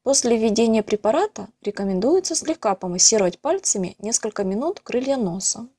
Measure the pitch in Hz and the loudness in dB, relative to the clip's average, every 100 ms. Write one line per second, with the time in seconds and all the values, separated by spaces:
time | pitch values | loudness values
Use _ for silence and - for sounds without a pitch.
0 | - 277 240 226 220 208 233 220 208 208 | 2 2 2 2 2 4 4 2 2 0
1 | 208 277 415 - 196 _ 208 208 196 185 | 2 2 0 -4 -16 _ -8 -4 -2 0
2 | 254 370 359 320 - 320 214 190 185 180 | 2 2 0 -4 -4 -2 -2 -2 -4 2
3 | - 220 185 175 - 381 - 208 180 - | 4 4 0 -2 -2 -2 -2 -2 -4 -8
4 | 202 226 220 214 190 202 302 415 - 247 | -6 -4 -4 -4 -4 -2 -4 -6 -6 -4
5 | 262 269 202 185 - - 240 | -2 -2 -2 -2 -4 -6 -10